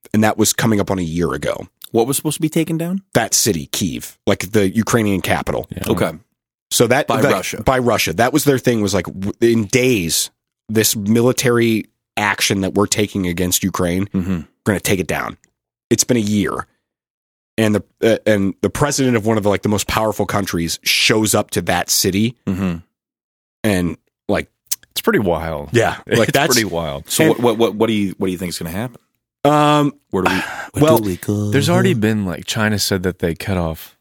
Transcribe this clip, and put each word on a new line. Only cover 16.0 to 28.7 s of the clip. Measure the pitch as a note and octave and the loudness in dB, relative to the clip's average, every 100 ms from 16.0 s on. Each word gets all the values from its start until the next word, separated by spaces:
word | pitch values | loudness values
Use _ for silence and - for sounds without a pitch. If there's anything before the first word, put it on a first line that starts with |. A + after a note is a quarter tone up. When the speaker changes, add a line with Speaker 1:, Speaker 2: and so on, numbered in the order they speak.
Speaker 1:
been | - B2 | 2 0
a | |
year. | G#2 G#2 D#2 A#1+ - _ _ _ _ _ _ _ _ - | 2 0 0 -4 -10 _ _ _ _ _ _ _ _ 0
And | A2 | 2
the, | G#2 - - | 0 -2 0
uh, | A2+ A2 | 2 2
and | - G#2 G2 - | 2 0 0 -2
the | G2+ | -4
president | - D3 C#3 B2+ A#2 | 0 -2 0 0 0
of | G#2+ | 2
one | A2 | 0
of | |
the, | G2+ | 2
like, | F#2+ | 0
the | G#2+ | 0
most | G#2 - | -2 -2
powerful | A#2 A2 G2+ G2+ | 0 0 -2 -2
countries | G#2 F#2+ F2 E2 - | -2 -2 -2 -2 -4
shows | - - - A2+ G#2+ | -4 0 2 2 2
up | G#2+ - | 0 0
to | G2+ | -4
that | F2 F2 - | -2 -2 0
city | - G2 F#2 A2+ - - | 0 0 0 -2 -4 -6
Speaker 2:
Mm-hmm. | F#2 F#2+ E2+ - _ _ _ _ _ _ _ | -4 -2 -4 -10 _ _ _ _ _ _ _
Speaker 1:
and, | A2 F#2+ F2 D#2 _ _ - | 0 0 0 -4 _ _ -4
like, | F#2 D#2+ _ - - _ | -4 -4 _ -12 -12 _
Speaker 3:
It's | - | -6
pretty | - G3 | 0 2
wild. | G2 D#2+ E2 D2+ D2 | 2 0 -2 -8 -2
Speaker 1:
Yeah, | A2+ G2 - | 0 0 -2
Speaker 3:
<laughs> | - | -2
Speaker 1:
like, | A#2 G#2+ | 0 2
Speaker 3:
It's | C#3 | 2
Speaker 1:
that's | D3 | 2
Speaker 3:
pretty | B2 G2+ | 0 0
wild. | E2+ D#2+ C#2+ - | -2 -6 -8 -6
Speaker 2:
So | - | 0
Speaker 1:
And | D#3+ | 2
Speaker 2:
what, | - | 4
what, | A#2+ A2 | 2 2
what, | A2 | 0
what | G#2 A2 | 2 0
do | |
you, | G#2+ G2 - | 2 -2 -2
what | F#2+ | -4
do | |
you | F2+ | -4
think | F#2 | -6
is | - | -8
gonna | E2 | -8